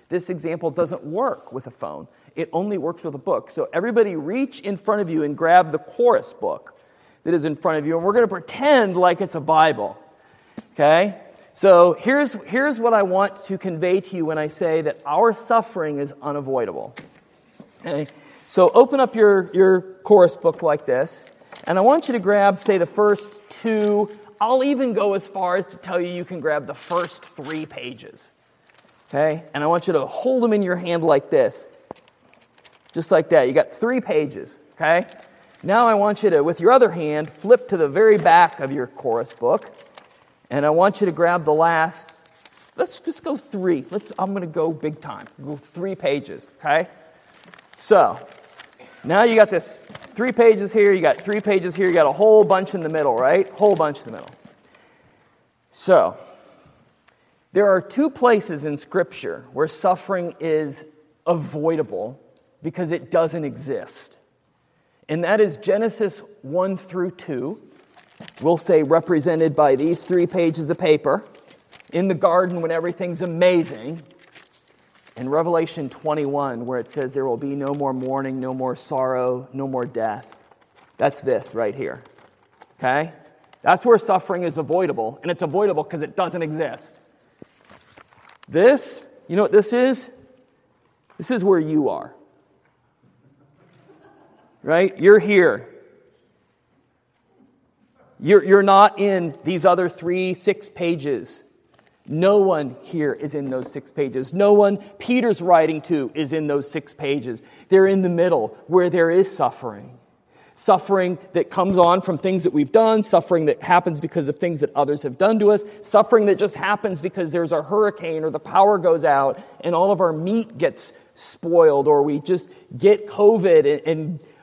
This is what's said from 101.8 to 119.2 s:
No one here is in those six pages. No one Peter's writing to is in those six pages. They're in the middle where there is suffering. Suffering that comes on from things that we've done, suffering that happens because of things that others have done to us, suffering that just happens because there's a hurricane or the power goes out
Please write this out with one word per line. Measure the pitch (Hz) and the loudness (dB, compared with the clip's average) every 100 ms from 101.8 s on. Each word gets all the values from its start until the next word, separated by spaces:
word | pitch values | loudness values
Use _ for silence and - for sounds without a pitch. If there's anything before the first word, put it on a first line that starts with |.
| _ _ - | _ _ -10
No | 151 185 202 | 0 2 4
one | 190 165 139 123 | 2 0 -4 -10
here | - 170 147 | -10 -4 -4
is | 120 143 151 | -4 -8 -8
in | 139 | -6
those | 127 127 | -8 -8
six | 143 - | -14 -12
pages. | - 139 127 131 | -6 -6 -6 -6
No | 175 202 | 0 4
one | 208 202 202 - - | 6 4 0 -8 -14
Peter's | - 247 240 202 | -4 0 0 0
writing | 175 170 160 156 | 4 4 4 -2
to | - 160 139 | -4 -4 -4
is | 151 147 | -6 -6
in | 160 151 | -4 -2
those | 143 139 | -4 -4
six | 160 - | -10 -12
pages. | - 143 143 120 113 - - _ | -10 -4 -4 -6 -12 -16 -20 _
They're | 190 190 | 4 4
in | 196 | 2
the | 185 | 0
middle | 170 180 165 110 - - | 0 2 2 -2 -8 0
where | 180 180 | 2 4
there | 180 165 | 2 2
is | 175 190 | 2 2
suffering. | - 135 - 123 104 127 123 _ _ _ _ _ - | 0 -4 -4 -12 -14 -18 -20 _ _ _ _ _ -6
Suffering | - 185 190 196 180 180 - | 0 0 2 0 0 -4 -6
that | 175 - | -4 -2
comes | - 190 185 | -2 0 4
on | 170 185 | 4 4
from | 185 160 | 0 -4
things | 190 190 | -2 -2
that | 160 | 0
we've | 151 139 | 0 2
done, | 220 226 220 | 4 4 2
suffering | 214 180 - 175 151 | 2 0 2 0 0
that | 127 | -2
happens | - 180 180 151 | 2 2 2 -4
because | 165 175 139 | -6 -6 -6
of | 147 | -4
things | 175 156 | -6 -4
that | 143 139 | -4 -2
others | 143 147 | -2 -2
have | 143 127 | -6 -2
done | 190 220 | 0 2
to | 208 | 4
us, | 208 208 - | 2 0 -14
suffering | - 208 202 233 202 | 0 2 4 4 4
that | 190 | 2
just | 202 - | 0 -4
happens | 196 202 208 170 | -4 -4 -4 -6
because | 175 190 170 | -8 -6 -6
there's | 170 170 | -4 -2
a | 160 | -4
hurricane | 143 202 208 208 170 160 156 | -2 0 0 -2 -8 -6 -6
or | |
the | 151 | -6
power | - 190 196 202 | -2 2 4 4
goes | 175 160 151 | 2 2 2
out | 139 | 2